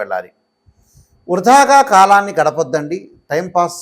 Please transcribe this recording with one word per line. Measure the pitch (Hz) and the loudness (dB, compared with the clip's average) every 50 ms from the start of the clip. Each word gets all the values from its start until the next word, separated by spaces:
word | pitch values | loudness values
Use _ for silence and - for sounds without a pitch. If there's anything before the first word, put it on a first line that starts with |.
వెళ్ళాలి. | 107 98 98 90 90 87 _ _ _ _ _ _ _ _ _ _ _ _ _ _ _ _ _ _ _ - | -10 -8 -8 -10 -10 -12 _ _ _ _ _ _ _ _ _ _ _ _ _ _ _ _ _ _ _ -6
వృధాగా | 175 190 185 226 262 285 277 254 277 277 269 269 214 | -6 -2 2 2 4 4 4 4 4 2 2 4 4
కాలాన్ని | 190 190 196 202 202 202 202 196 151 | 4 4 4 4 2 0 -2 -4 -2
గడపొద్దండి, | 151 151 147 151 165 131 127 156 147 147 165 190 202 - _ _ _ _ 143 | -2 -2 -2 -4 -6 -6 -6 -6 -6 -8 -10 -12 -12 -16 _ _ _ _ -6
టైంపాస్ | 160 180 185 - 175 175 165 170 - | -6 -6 -4 -4 -4 -4 -4 -6 -10